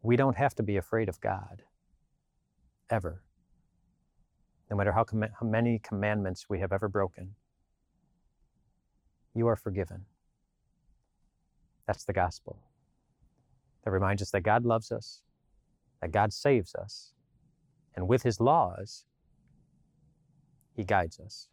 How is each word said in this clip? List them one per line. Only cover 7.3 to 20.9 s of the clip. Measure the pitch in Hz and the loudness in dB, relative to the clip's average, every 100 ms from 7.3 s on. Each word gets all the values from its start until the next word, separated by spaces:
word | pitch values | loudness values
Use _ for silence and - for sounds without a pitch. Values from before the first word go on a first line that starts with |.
| 101 _ _ _ _ _ _ _ _ _ _ _ _ _ _ _ _ _ _ _ | -16 _ _ _ _ _ _ _ _ _ _ _ _ _ _ _ _ _ _ _
you | 113 117 | 0 2
are | 110 | 2
forgiven. | - 98 90 92 98 _ _ _ _ _ _ _ _ _ _ _ _ _ _ _ _ _ - | -2 -4 -4 -6 -18 _ _ _ _ _ _ _ _ _ _ _ _ _ _ _ _ _ -4
That's | 101 | -4
the | - | -2
gospel. | 95 90 - - - _ _ _ _ _ _ _ _ _ _ _ _ | 0 0 -2 -16 -18 _ _ _ _ _ _ _ _ _ _ _ _
That | - | 0
reminds | 95 95 101 | 2 2 0
us | 98 | 0
that | 101 | 0
God | 92 110 | 4 2
loves | 120 113 110 | 4 0 0
us, | 113 - - _ _ _ _ _ _ _ _ | -10 -10 -20 _ _ _ _ _ _ _ _
that | 85 | -2
God | 101 107 | 2 2
saves | - 147 131 92 | 2 4 4 2
us, | - 92 - - _ _ _ _ _ _ _ _ - | -8 -10 -14 -20 _ _ _ _ _ _ _ _ -6
and | 92 | 2
with | 123 | 4
his | 123 110 | 2 2
laws, | 117 165 98 90 101 - _ _ _ _ _ _ _ _ _ _ _ _ _ _ _ _ _ | 4 4 2 -2 -12 -14 _ _ _ _ _ _ _ _ _ _ _ _ _ _ _ _ _
he | - | -8
guides | 95 | 2